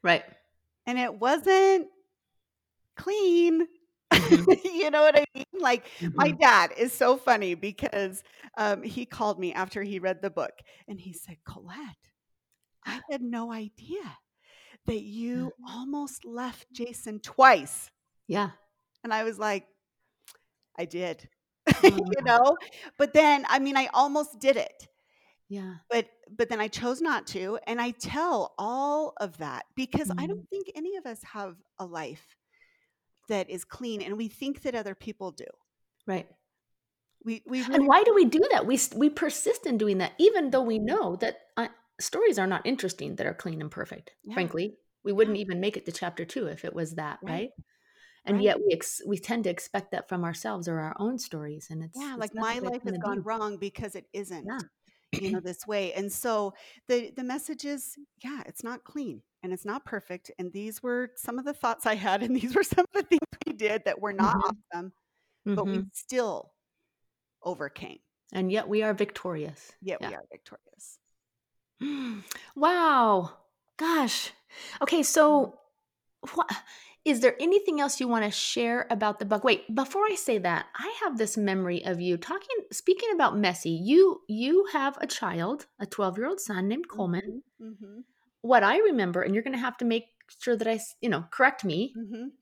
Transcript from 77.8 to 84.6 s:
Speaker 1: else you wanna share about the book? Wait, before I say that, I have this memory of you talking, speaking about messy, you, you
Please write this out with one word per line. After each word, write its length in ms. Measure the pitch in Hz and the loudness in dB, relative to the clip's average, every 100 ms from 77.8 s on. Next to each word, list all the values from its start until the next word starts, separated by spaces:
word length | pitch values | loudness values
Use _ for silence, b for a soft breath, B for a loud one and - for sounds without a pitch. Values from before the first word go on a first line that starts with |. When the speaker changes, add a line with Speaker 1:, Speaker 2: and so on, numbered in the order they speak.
Speaker 1:
else 180 | 277 - | -2 -2
you 80 | 254 | 0
wanna 220 | 226 208 | 0 0
share 560 | - - - 233 240 - | -2 -4 -2 0 -2 -2
about 300 | 214 214 208 | -2 -2 -2
the 80 | 202 | -2
book? 180 | 208 | 0
Wait, 300 | 254 - - | 2 0 0
before 300 | 220 269 381 427 | -4 -2 0 0
I 40 | |
say 240 | 370 - 214 | 0 -2 0
that, 280 | 180 165 - | 0 -2 -4
I 200 | - 330 453 | -10 -10 -4
have 160 | 403 233 | -4 -2
this 180 | 214 220 | -2 0
memory 480 | 202 190 180 175 | 0 0 -2 -4
of 160 | - 175 | -4 -4
you 160 | 180 170 | -2 -2
talking, 320 | 208 370 - 480 - | -4 -8 -6 -8 -6
speaking 380 | - - 381 466 | -4 0 2 0
about 240 | 359 262 208 | 2 2 2
messy, 320 | 196 170 - | 0 0 -4
you, 520 | 165 196 320 381 - - | -4 4 6 6 4 -8
you 380 | 214 254 359 | -4 2 2